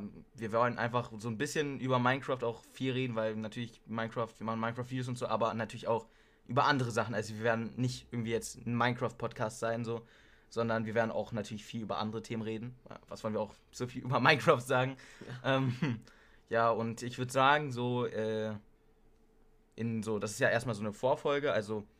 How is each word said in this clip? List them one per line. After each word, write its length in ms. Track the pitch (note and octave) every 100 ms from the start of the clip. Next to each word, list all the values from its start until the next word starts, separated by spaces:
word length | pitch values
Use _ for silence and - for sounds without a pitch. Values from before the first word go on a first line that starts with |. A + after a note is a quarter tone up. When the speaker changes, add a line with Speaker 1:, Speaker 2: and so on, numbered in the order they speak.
| G2+ - - -
Speaker 1:
wir 160 | A2
wollen 260 | A2+ B2 A#2
einfach 340 | A#2 A#2+ A#2+ G#2+
so 120 | A#2
ein 80 | G#2+
bisschen 420 | D3 E3 C#3+ C3+
über 180 | B2+ B2+
Minecraft 460 | B2 C3+ B2+ B2+
auch 200 | A#2 A2+ -
viel 200 | - C3
reden, 220 | B2+ C3 A2
weil 200 | A2 G#2+
natürlich 460 | A2 A#2+ A#2 - -
Minecraft, 480 | A2+ A2+ B2 A2 -
wir 80 | G#2+
machen 140 | A2+
Minecraft-Videos 480 | A2+ A#2+ B2 B2+ B2+
und 100 | B2
so, 100 | A#2+
aber 260 | A2 A2+
natürlich 340 | G#2+ A2 A#2+ F#2+
auch 200 | A2+ - - _ _ -
über 180 | B2 C3+
andere 260 | C#3+ A#2+
Sachen. 240 | A#2 A2 G#2+
Also 200 | G#2 G#2+
wir 80 |
werden 300 | A2+ A2+ A2+ A2
nicht 320 | B2+ B2+ -
irgendwie 200 | A#2+ A2+
jetzt 340 | A2+ - - A#2
ein 120 | A#2+
Minecraft-Podcast 840 | B2 B2 A#2 - A2+ - A2 -
sein, 240 | A2+ A#2
so, 220 | A2+ A2+ A2+ - - - _
sondern 360 | A2+ A#2 A2+ A2
wir 80 |
werden 180 | A2+ A2+
auch 200 | D#2 G#2
natürlich 340 | A2+ G2+ A2 -
viel 160 | A#2
über 160 | G2+ F2+
andere 240 | G#2+ A2+
Themen 220 | G#2+ A2+
reden. 320 | G#2+ A2 A#2+ B2+ - - -
Was 160 | -
wollen 100 | A2
wir 80 | G#2+
auch 140 | G#2+ - _
so 160 | - B2
viel 140 | B2+
<laughs> 20 |
über 160 | B2 B2+
Minecraft 420 | C3+ D3 - C3+
sagen? 340 | B2+ B2+ C3 C3 - - - B2
Speaker 2:
Ja. 140 | B2+ C3+
Speaker 1:
Ähm, 440 | C3 B2+ D3+ A2 - - - - -
ja, 200 | A2+ A#2
und 320 | A2 A2+ A#2
ich 160 | A#2+ B2
würd 140 | B2
sagen, 400 | C3+ C3+ D3+ D3
so, 340 | A#2+ B2 B2 A#2+
äh, 480 | G#2 A2 A2 G#2+ G#2+ - _ _ _ - _ _ _ - _ _ -
in 280 | A2+ A2+
so, 160 | G#2 G#2
das 120 | G#2
ist 80 | G2+
ja 100 | B2
erstmal 260 | A2+ A#2+ G#2
so 60 |
eine 120 | G#2+
Vorfolge, 580 | G#2 B2+ D3 D#3 C#3+ C#3+
also 360 | G#2+ G2+ G#2+ - _